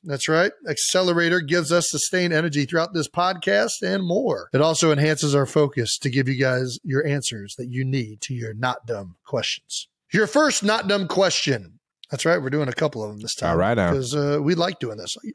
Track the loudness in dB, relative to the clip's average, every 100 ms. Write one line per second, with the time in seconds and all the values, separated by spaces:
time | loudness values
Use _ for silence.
0 | -6 -6 0 2 2 -2 -8 -4 0 2
1 | 2 2 2 0 2 0 2 0 2 -2
2 | -2 0 2 0 0 0 0 0 -2 -2
3 | -4 0 0 0 0 2 0 -2 -2 -2
4 | 0 0 0 -4 0 2 4 4 4 4
5 | 4 2 2 2 2 2 2 0 -4 -2
6 | -2 0 0 2 2 2 -2 -6 -2 0
7 | 0 -2 -4 -8 -12 -10 -6 -4 -2 -2
8 | -4 -10 -8 -6 -8 -4 -4 -4 -6 -8
9 | -8 -16 -6 -4 -2 -6 _ -12 -12 _
10 | _ 0 2 4 4 2 0 0 0 0
11 | 0 2 2 2 0 -2 -4 -20 _ _
12 | -10 -2 2 2 0 -2 -2 0 -2 -2
13 | -8 -8 -8 -4 0 2 4 4 2 2
14 | 0 -2 0 0 2 2 0 -2 -8 -8
15 | -10 -10 -12